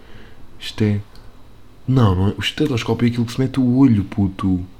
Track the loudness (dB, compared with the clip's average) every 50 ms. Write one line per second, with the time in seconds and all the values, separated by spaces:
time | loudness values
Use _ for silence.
0 | -18 -18 -18 -18 -16 -18 -16 -16 -16 -16 -16 -14 -14 -14 -4 -2 0 0 0 -2
1 | -4 -8 -16 -20 -20 -20 -20 -20 -20 -20 -20 -20 -20 -20 -20 -12 -4 0 4 4
2 | 4 4 4 2 2 0 -2 -2 -6 -8 -2 -2 -2 0 0 -2 -2 -2 -2 0
3 | 0 0 0 0 -4 -4 -2 -2 -4 -2 0 0 2 2 4 6 6 6 6 4
4 | 2 -2 -2 -2 -2 -2 -2 -2 0 0 0 0 -2 -6 -12 -4